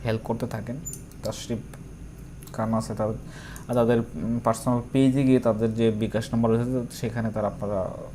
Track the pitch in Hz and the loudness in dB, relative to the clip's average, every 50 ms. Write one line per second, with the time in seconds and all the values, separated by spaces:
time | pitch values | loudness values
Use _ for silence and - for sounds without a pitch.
0 | - 117 113 113 - - 117 113 120 113 - 113 113 - 120 147 - - - - | 0 0 -2 -2 -2 -4 -4 -2 -2 -4 -4 -8 -6 -8 -8 -8 -8 -10 -10 -12
1 | - - - - - 107 - - - - 120 107 - - - - - - - - | -14 -14 -14 -6 -6 -6 -6 -6 -6 -6 -6 -6 -6 -10 -14 -14 -14 -14 -14 -14
2 | - - - - - - - - - - - - 110 110 113 110 110 - 110 104 | -14 -14 -14 -14 -14 -14 -14 -14 -14 -10 -4 -4 0 0 0 0 0 -2 -2 -2
3 | 107 110 113 - - - - - - - - - - - 120 123 117 113 120 117 | 0 -2 -2 -4 -8 -12 -14 -12 -12 -12 -12 -12 -6 0 2 4 6 6 4 4
4 | 113 - - 78 80 113 117 120 - 113 113 - - 131 123 120 113 - - 135 | 2 -2 -6 -4 -2 -2 -2 2 2 2 0 2 2 0 0 0 0 2 4 6
5 | 135 135 131 139 139 131 131 123 123 117 107 107 113 113 110 113 113 113 104 107 | 6 6 6 6 6 6 6 6 6 4 2 4 2 0 2 4 4 4 4 2
6 | 113 104 - 107 110 - - 117 117 117 113 117 120 123 131 127 120 - - - | 0 0 0 -2 -2 0 2 2 4 4 4 4 2 2 0 -2 -2 -4 -6 -4
7 | - 110 107 120 113 110 107 110 104 101 90 - 107 101 104 98 90 - - - | -4 -2 -2 -2 -2 0 0 0 0 0 -2 -2 -4 -2 0 0 -2 -2 -4 -8
8 | - 71 | -12 -12